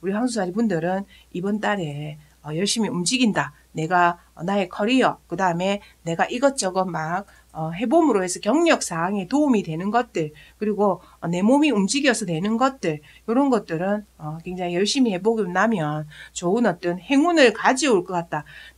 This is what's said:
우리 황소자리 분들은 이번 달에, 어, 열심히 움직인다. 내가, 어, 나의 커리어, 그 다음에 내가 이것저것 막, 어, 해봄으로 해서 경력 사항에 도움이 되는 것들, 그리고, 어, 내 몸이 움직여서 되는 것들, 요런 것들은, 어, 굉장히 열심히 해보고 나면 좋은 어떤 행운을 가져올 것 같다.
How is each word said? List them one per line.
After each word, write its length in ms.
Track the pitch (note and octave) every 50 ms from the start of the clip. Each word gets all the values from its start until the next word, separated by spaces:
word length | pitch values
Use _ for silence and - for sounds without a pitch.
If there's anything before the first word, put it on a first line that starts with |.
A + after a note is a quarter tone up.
우리 100 | - F#3
황소자리 400 | G3 G#3+ B3 B3+ A3+ A3+ F#3 F3+
분들은 540 | F3+ G3+ A#3 A3 F#3 D#3+ D#3+ F3 F#3 G3 G3 - - - - _
이번 300 | - F3 F3 G3 G#3 G#3
달에, 560 | G#3+ G#3 G#3 G3+ F3 D3+ C#3+ D3 D3 D3+ D3+ D3+ - _ _ _ -
어, 120 | D3 D3+
열심히 340 | D#3+ G3 G3+ - A#3 G#3+ F3+
움직인다. 640 | - F3 F3 F3 B3+ B3 B3+ A3 F#3+ D#3+ C#3+ C#3 - _ _ _
내가, 480 | - E3 D#3 D#3+ F3+ F3 F3 F3 F3 - _ _ _
어, 80 | - D#3+
나의 260 | F#3 G3 G#3 F#3+ F3
커리어, 500 | - - G#3 G#3+ B3+ C4 A3 D#3 - - _
그 80 | - -
다음에 460 | E3+ F#3+ F#3 E3 E3+ F#3 G3 G3+ G3+ - - _ _ -
내가 220 | E3 E3+ E3+ F#3+
이것저것 600 | - G3+ A#3+ C4+ C#4 C4+ C4+ G#3 F#3 F3+ F#3+ F#3
막, 400 | F3+ E3+ D#3+ D#3+ D#3 E3+ F#3+ G3+ - - - _ _
어, 200 | - E3 D#3+ D#3+
해봄으로 500 | E3+ F3 A#3+ A3+ D4 E4+ E4 D4 A3+ G3
해서 180 | F#3 F3+ F3+ F3+
경력 420 | - G#3 A#3+ D#4+ E4+ E4 C#4 - -
사항에 440 | - F3 E3 E3 F#3 G#3 G3+ F#3
도움이 360 | F3 - D4 D4+ C#4+ B3 G#3 F3+
되는 260 | - D#3 D#3+ F3+ G3+
것들, 420 | G#3+ A#3 B3 A#3+ - F#3+ D#3 D3+ - - - - _
그리고, 440 | - G#3+ G#3 G#3 - G#3 G3+ F3+ F3+ - - - -
어, 60 | -
내 140 | E3+ E3+ F3
몸이 300 | F#3 A3 C4 C#4+ D4+ D4+
움직여서 540 | A#3+ G#3 F#3+ G3 - C#4 C#4 C#4+ A#3 - A3
되는 320 | F3 E3 D#3+ F#3 G#3 A3+
것들, 440 | A3+ B3+ C4+ C4 - - F3 D3+ D3+ - - - - _
요런 220 | - A#3 B3+ C#4+ C#4
것들은, 560 | B3 G#3+ - - E3+ D#3+ F3+ G3 G#3 G#3+ G3+ - _
어, 200 | - D#3 D3+ D#3 E3 E3
굉장히 320 | F#3 F3+ F3+ F#3 F3 F3
열심히 360 | F3 G3+ G#3 - C#4 C4 A#3 F#3+
해보고 340 | F3 G3 A3+ A#3 A3 G3+
나면 600 | F3+ F3 F#3 G3+ A#3 A3+ F#3 D#3 D3 D3 D3+ D#3 D3+ - - - - -
좋은 320 | - F3 F3 F#3+ A#3 B3
어떤 340 | G#3 F3 - - F3 F3 F#3
행운을 540 | - - C#4 C4+ D4+ F4 F4 D#4+ C4+ A#3 G#3
가져올 500 | - - G3+ C4 C4 D#4+ C#4+ A#3 F3+ F3
것 80 | - F#3
같다. 300 | F3 E3+ - - D3+ D3 - - - - - -